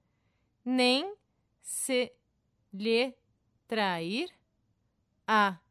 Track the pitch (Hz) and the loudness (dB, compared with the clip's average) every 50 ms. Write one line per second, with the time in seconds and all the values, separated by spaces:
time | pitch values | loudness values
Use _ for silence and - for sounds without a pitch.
0 | _ _ _ _ _ _ _ _ _ _ _ _ - 247 254 254 247 247 254 277 | _ _ _ _ _ _ _ _ _ _ _ _ -4 -2 0 2 4 4 4 2
1 | 349 392 427 _ _ _ _ _ _ _ _ _ - - - - - - 262 247 | 0 -4 -10 _ _ _ _ _ _ _ _ _ -14 -10 -8 -8 -4 -2 0 0
2 | 247 - _ _ _ _ _ _ _ _ _ _ _ _ - 190 208 226 226 233 | -2 -2 _ _ _ _ _ _ _ _ _ _ _ _ -12 -4 -2 0 2 2
3 | 254 262 247 _ _ _ _ _ _ _ _ _ _ - 226 220 202 190 175 165 | 2 0 -4 _ _ _ _ _ _ _ _ _ _ -6 -2 -2 0 0 -2 -2
4 | 165 175 208 262 359 359 _ _ _ _ _ _ _ _ _ _ _ _ _ _ | -4 -4 -4 -4 -6 -6 _ _ _ _ _ _ _ _ _ _ _ _ _ _
5 | _ _ _ _ - - 220 214 208 196 180 - _ _ | _ _ _ _ -2 2 4 4 4 2 0 -6 _ _